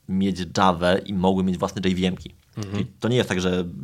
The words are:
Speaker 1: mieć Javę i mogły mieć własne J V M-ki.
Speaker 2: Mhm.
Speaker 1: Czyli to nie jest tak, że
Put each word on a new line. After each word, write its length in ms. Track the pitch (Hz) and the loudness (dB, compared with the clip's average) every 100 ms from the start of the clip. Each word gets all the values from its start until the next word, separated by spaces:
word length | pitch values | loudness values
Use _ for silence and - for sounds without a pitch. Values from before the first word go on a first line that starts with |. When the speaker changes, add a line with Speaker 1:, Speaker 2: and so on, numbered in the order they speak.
| - | -4
Speaker 1:
mieć 280 | 95 98 90 82 104 | 0 0 -2 -2 2
Javę 420 | 95 82 90 95 - | 4 4 2 2 0
i 80 | |
mogły 300 | 98 95 95 | 0 2 2
mieć 140 | 92 87 | 0 0
własne 240 | 95 104 92 | -4 -2 -2
J 140 | 90 | 0
V 80 | 92 | 0
M-ki. 280 | 92 - - _ 113 | -2 -10 -20 _ -12
Speaker 2:
Mhm. 180 | 101 101 | -6 -6
Speaker 1:
Czyli 140 | 123 - | -6 -4
to 80 | 113 | 0
nie 100 | 123 | 2
jest 120 | 104 | 2
tak, 120 | 92 | 0
że 220 | 90 90 87 67 | 0 0 -4 -8